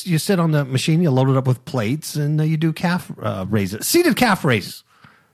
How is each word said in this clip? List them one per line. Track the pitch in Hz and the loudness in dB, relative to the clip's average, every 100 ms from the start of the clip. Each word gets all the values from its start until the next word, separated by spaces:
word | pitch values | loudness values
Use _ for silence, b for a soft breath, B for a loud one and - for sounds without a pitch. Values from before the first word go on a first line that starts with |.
you | 180 160 | -2 -2
sit | - 185 | 2 2
on | 165 | 2
the | 151 131 | 2 0
machine, | 131 - 160 | -2 0 2
you | 170 | 4
load | 131 131 | 4 4
it | 135 | 2
up | 131 | 2
with | 127 - | -2 -4
plates, | 131 104 156 - 147 | -4 -2 -4 -6 -4
and, | 147 151 | -2 0
uh, | |
you | 156 156 | 0 0
do | 160 | -2
calf, | 156 170 175 - - | 0 -2 -2 -6 -8
uh, | 110 98 92 | -6 -6 -2
raises. | 107 92 107 - | -2 -2 -4 0
Seated | 339 349 - | 2 2 2
calf | 240 185 | 2 2
raises | 147 107 - - b b b b b | 2 0 -2 -14 b b b b b